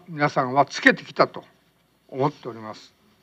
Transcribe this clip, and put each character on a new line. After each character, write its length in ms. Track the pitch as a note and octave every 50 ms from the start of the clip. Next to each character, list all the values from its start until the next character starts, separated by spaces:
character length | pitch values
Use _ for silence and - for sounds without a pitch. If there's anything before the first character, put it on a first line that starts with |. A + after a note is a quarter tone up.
| -
皆 220 | - E3 D3 D3 C#3+
さ 140 | - D#3 C3+
ん 100 | B2 C3
は 140 | C#3+ C#3
つ 160 | - - - -
け 100 | C4+ G3+
て 100 | - -
き 120 | - -
た 120 | - C#3+
と 180 | - - - - - _ _ _ _ _ _ _ _ _ _ _ _
思 180 | C#3+ C3 C3+ D3+
っ 20 |
て 160 | - - -
お 60 | B2+ A2
り 60 | A2+
ま 160 | A2 G#2+ G2+
す。 180 | - - - _ _ _ _ _ _